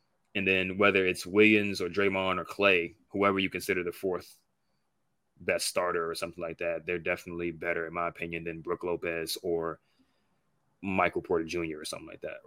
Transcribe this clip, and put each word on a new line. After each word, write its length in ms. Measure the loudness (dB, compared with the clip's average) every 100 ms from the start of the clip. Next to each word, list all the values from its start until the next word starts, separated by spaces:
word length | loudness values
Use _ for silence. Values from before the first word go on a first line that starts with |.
| _ _ _
and 140 | -2 2
then 300 | 2 2 4
whether 280 | 4 6 4
it's 200 | 0 0
Wiggins 560 | 6 8 8 4 -2
or 80 | -4
Draymond 500 | 0 0 2 0 -2
or 60 | -2
Klay, 500 | 2 4 4 2 -8 _
whoever 300 | 2 2 4
you 100 | 0
consider 340 | -2 -2 -2
the 80 | -2
fourth 420 | -4 -4 -4 -6 -20 _ _ _ _ _ _ _ _ _ -10
best 280 | -2 0 0
starter 420 | -2 0 0 -2
or 60 | -4
something 260 | -8 -8
like 160 | -10 -6
that, 260 | -4 -4 -4
they're 120 | -4
definitely 520 | -2 -4 -4 -6 -6
better, 360 | -4 -4 -2 -4
in 60 |
my 140 | -4 -4
opinion, 360 | -4 -8 -8 -8
than 160 | -10
Brook 220 | -6 -6
Lopez 540 | -4 -4 -2 -4 -4 -6
or 360 | -2 -2 -2 -6 _ _ _ _ _ _ _ _ _ _ -4
Michael 360 | 2 2 2
Porter 240 | -2 -2 -2
Junior 340 | -4 -4 -6
or 60 | -10
something 220 | -10 -12
like 140 | -14
that, 160 | -12 -12